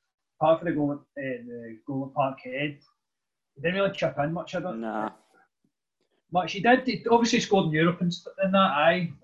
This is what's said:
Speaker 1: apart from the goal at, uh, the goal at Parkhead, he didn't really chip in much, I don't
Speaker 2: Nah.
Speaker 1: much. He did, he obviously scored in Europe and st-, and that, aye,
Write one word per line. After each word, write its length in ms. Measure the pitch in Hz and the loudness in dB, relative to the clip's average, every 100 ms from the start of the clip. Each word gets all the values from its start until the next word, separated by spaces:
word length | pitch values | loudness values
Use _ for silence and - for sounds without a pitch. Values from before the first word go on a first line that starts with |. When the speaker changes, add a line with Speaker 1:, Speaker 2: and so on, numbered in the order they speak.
| _ _ _ _ | _ _ _ _
Speaker 1:
apart 180 | 156 160 | 2 2
from 100 | 170 | 0
the 40 | 151 | -2
goal 160 | 147 | -2
at, 40 | 143 | -4
uh, 460 | _ 143 135 123 120 | _ -10 -8 -8 -10
the 320 | 120 117 110 - | -14 -14 -16 -10
goal 260 | 135 135 | -8 -4
at 60 | 147 | -2
Parkhead, 600 | 135 131 127 131 147 139 _ _ _ _ _ _ _ - | -2 -2 -10 -6 -6 -8 _ _ _ _ _ _ _ -6
he 60 | |
didn't 140 | 160 190 | -4 0
really 120 | 196 - | -2 0
chip 200 | 156 143 | -4 -2
in 160 | 147 | -4
much, 220 | 170 - 180 | -4 -6 -6
I 40 | |
don't 200 | 151 113 | -6 -6
Speaker 2:
Nah. 300 | 113 107 107 - _ _ _ _ _ _ _ _ _ _ _ | -6 -4 -6 -8 _ _ _ _ _ _ _ _ _ _ _
Speaker 1:
much. 220 | 175 170 | -4 -2
He 60 | 202 | 0
did, 260 | 233 262 254 | 4 4 2
he 180 | 202 226 | -4 2
obviously 280 | 233 233 240 | 4 4 0
scored 280 | - 190 160 | 4 2 4
in 40 | |
Europe 280 | 156 170 170 | 2 2 2
and 100 | 175 | -4
st-, 200 | - - - | -4 -12 -4
and 140 | 196 | 2
that, 40 | 196 185 | 4 4
aye, 400 | 139 160 180 156 - | 4 2 2 -2 -8